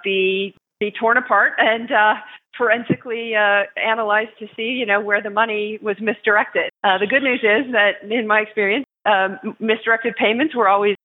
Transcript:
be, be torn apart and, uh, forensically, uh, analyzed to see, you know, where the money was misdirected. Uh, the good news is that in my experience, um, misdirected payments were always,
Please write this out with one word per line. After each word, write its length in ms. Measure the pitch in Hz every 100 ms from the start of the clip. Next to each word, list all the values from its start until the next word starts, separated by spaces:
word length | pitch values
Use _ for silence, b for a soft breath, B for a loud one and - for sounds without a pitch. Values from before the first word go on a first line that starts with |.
be, 500 | 196 190 190 190 196 - _ -
be 140 | 208
torn 240 | 202 226 247
apart 380 | 254 208 240 -
and, 320 | 226 226 233
uh, 240 | 240 214 214 - B _ -
forensically, 800 | 233 226 233 - 254 233 233 214
uh, 280 | 208 202 196 -
analyzed 540 | 220 226 214 214 214 -
to 80 | 208 -
see, 140 | 226
you 160 | 254 220
know, 120 | 202
where 240 | 202 202
the 60 | 214
money 500 | 202 226 208 208 214
was 140 | 208 196
misdirected. 680 | 214 202 220 208 214 185 - -
Uh, 140 | 202 190
the 100 | 202
good 160 | 269
news 180 | 269 240
is 260 | 220 214 254
that 300 | 233 202 190 202
in 160 | 226 214
my 140 | 214
experience, 460 | 214 - 196 233 269 _
um, 340 | - 196 190 190 220 -
misdirected 560 | 220 220 226 226 233 -
payments 400 | 226 226 311 247
were 100 | 196
always, 300 | 202 208 196